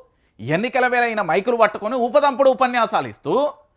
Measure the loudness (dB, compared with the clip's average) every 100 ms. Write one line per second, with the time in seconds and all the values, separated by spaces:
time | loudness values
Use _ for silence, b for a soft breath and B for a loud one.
0 | _ _ _ -12 -4 -2 -2 0 0 2
1 | 0 -2 -2 0 0 2 2 0 -6 -4
2 | 0 2 2 2 2 2 0 0 0 -2
3 | -4 -8 -4 -2 -2 -6 _